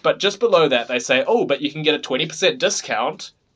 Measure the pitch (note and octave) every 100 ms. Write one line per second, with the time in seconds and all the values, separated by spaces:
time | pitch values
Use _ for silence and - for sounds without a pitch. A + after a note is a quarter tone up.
0 | D#3+ - G3 G3 A#3 F3+ D3+ A#2+ A#2 B2
1 | A#2 C3 C3 A#3 - C3 C#3+ D3+ D3+ D3
2 | - C3 D#3+ - F3+ B2+ F#3 G3 - A2
3 | B2+ F3 - _ _